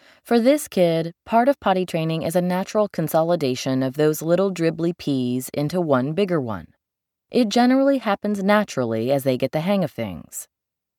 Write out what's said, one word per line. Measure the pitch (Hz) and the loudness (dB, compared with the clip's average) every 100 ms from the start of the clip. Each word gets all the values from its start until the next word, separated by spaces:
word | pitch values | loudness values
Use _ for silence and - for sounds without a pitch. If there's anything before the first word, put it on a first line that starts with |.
| _ _ | _ _
For | - 240 | -2 2
this | 233 294 - | 4 2 0
kid, | - 170 165 165 - | 2 2 2 -2 -8
part | - 226 247 | -2 2 2
of | 277 | 0
potty | - 190 180 | 0 0 0
training | 170 160 160 | -2 -2 -2
is | 156 175 | -2 0
a | |
natural | 180 180 190 214 208 | 0 -2 -2 -2 -2
consolidation | - 156 165 165 175 139 127 139 131 | -2 -2 0 2 0 0 -2 -2 -2
of | 131 | -2
those | 139 156 156 | 0 0 0
little | 156 175 196 | 0 0 0
dribbly | 175 165 165 170 180 | 0 -2 0 -4 -4
pees | - 135 123 127 127 | -2 -2 0 -2 -4
into | - 147 180 | -4 -4 -2
one | 165 131 131 | 2 2 0
bigger | 160 202 170 | -2 0 -2
one. | 123 98 76 _ _ _ _ _ _ | -4 -8 -12 _ _ _ _ _ _
It | - 233 | 0 0
generally | 240 247 262 277 277 | 2 4 4 4 2
happens | 226 202 208 208 | 0 -4 -2 -2
naturally | 190 208 208 - 120 113 120 | 2 2 2 -2 -2 -2 0
as | 139 | 0
they | 135 127 | 0 0
get | 131 | 0
the | 156 | -2
hang | 170 202 | 0 0
of | 160 | -2
things. | - 113 82 - - - _ _ _ _ | -4 -8 -8 -14 -16 -18 _ _ _ _